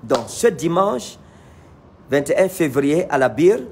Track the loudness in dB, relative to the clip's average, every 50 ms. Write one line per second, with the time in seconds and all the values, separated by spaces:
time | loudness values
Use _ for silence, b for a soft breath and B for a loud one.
0 | -2 -2 -2 -2 -2 -6 -8 0 0 0 0 0 -4 -2 0 0 0 0 0 -4
1 | -8 -10 -18 -20 B B B B B B B B B B B B B -20 -20 -20
2 | -8 -2 -2 -2 0 0 2 2 2 0 2 -2 -2 0 0 0 0 2 0 0
3 | 0 0 0 0 0 0 2 4 4 4 4 2 -2 -10